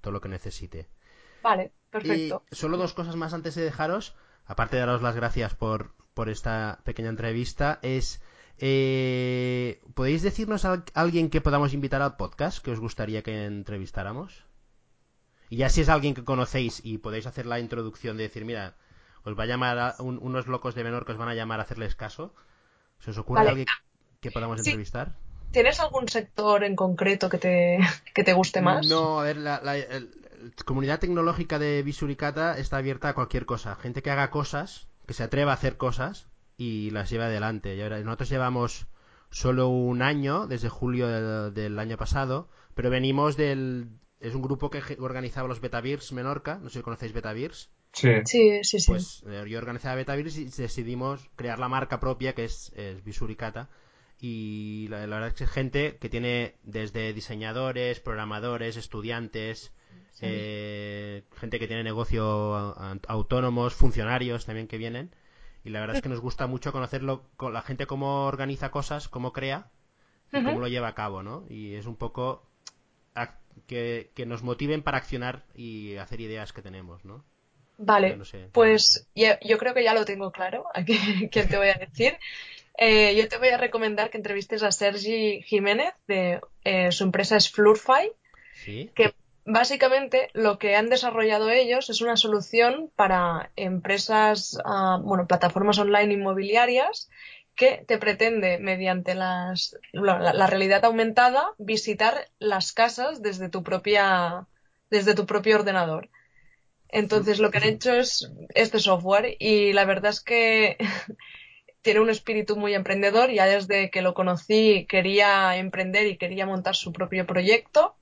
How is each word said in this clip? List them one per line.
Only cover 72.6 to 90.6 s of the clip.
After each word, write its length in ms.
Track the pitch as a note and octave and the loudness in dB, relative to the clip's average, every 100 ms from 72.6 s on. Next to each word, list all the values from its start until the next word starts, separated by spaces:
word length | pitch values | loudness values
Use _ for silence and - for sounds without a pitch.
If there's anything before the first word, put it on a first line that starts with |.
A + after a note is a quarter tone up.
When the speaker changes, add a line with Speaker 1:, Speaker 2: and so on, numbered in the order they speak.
| - _ _ _ _ - | -20 _ _ _ _ -10
Speaker 1:
ac-, 200 | A#2+ - - - _ | -10 -12 -20 -20 _
que, 440 | A#2+ A#2 A#2 - - | -6 -4 -6 -8 -12
que 100 | A#2+ | -8
nos 180 | A#2 | -8
motiven 380 | B2 A#2+ C#3+ D3+ | -6 -4 -2 -2
para 140 | D3 C3+ | -2 -4
accionar 480 | - B2+ B2 B2+ - - | -4 -6 -6 -10 -16 -16
y 400 | A#2 A2 G#2 G2 | -14 -12 -12 -12
hacer 220 | F#2 A2+ | -10 -10
ideas 300 | A2+ A2 G#2 | -10 -10 -12
que 80 | - | -14
tenemos, 420 | G2 F#2+ F2+ E2+ F#2 | -16 -16 -16 -18 -20
¿no? 180 | A2+ _ _ _ _ _ _ | -20 _ _ _ _ _ _
Speaker 2:
Vale, 320 | G#3 G#3 F#3+ | 2 4 4
Speaker 1:
Yo 60 | - | 0
no 80 | - | -12
sé. 240 | G2 F#2 | -18 -2
Speaker 2:
pues 560 | - A3 G#3+ - - - - | 6 8 8 6 4 2 2
ya, 240 | A3 G#3 | 4 4
yo 180 | G#3+ G#3+ | 2 2
creo 160 | B3 | 2
que 100 | B3 | 2
ya 100 | A3+ A3 | 4 4
lo 100 | G#3 | 2
tengo 260 | G3 G3 | -4 -6
claro, 340 | F#3 F#3 A3+ - | -6 -6 -6 -8
<laughs> 40 | - | -6
a 80 | |
qué, 460 | E3+ A3 G3 F#3+ G#3+ | 0 2 2 0 0
quién 160 | A3 F#3+ | 0 2
te 100 | G3+ | 4
voy 120 | G3 | 4
a 60 | F#3+ | 2
decir. 420 | F#3 - A#3+ E4 - - - - _ - | -2 0 0 0 -14 -16 -18 -20 _ 2
Eh, 320 | A3+ G#3+ G#3 G#3 | 6 8 8 6
yo 140 | A3 | 2
te 80 | A3+ | 4
voy 120 | B3+ | 4
a 80 | A#3+ | 4
recomendar 500 | B3 A3+ A3 G#3 A3+ | 0 0 0 0 -2
que 80 | A3 | -4
entrevistes 460 | G#3 G3+ G3 G#3+ | -6 -6 -4 0
a 80 | G#3+ | 0
Sergi 720 | G3 G3+ G3+ G3+ A3+ G#3+ G3+ | 2 0 0 -2 0 0 -2
Jiménez, 500 | - G#3 G3+ G#3+ D#4+ - - | 0 2 4 2 0 -4 -4
de, 340 | G3 F3+ F3 - - | 0 0 -2 -6 -6
eh, 280 | - F#3+ F3+ | 0 2 2
su 120 | F3+ | 2
empresa 340 | G3 F#3+ G3 G#3+ | 2 2 4 4
es 140 | - | 4
Flurfy, 600 | - G#3 G#3+ - C4+ G4+ - _ _ - - | 6 8 8 6 4 4 -6 _ _ -20 -18
Speaker 1:
Sí. 340 | - G#2+ F#3 - | -12 -10 -10 2
Speaker 2:
que 180 | G#3+ - _ _ - | 2 2 _ _ 0
básicamente 840 | A3 B3 C#4 C4 C4 C4+ C4 - | 2 2 4 4 4 2 0 0
lo 240 | - G#3+ | 2 2
que 180 | G3 | 2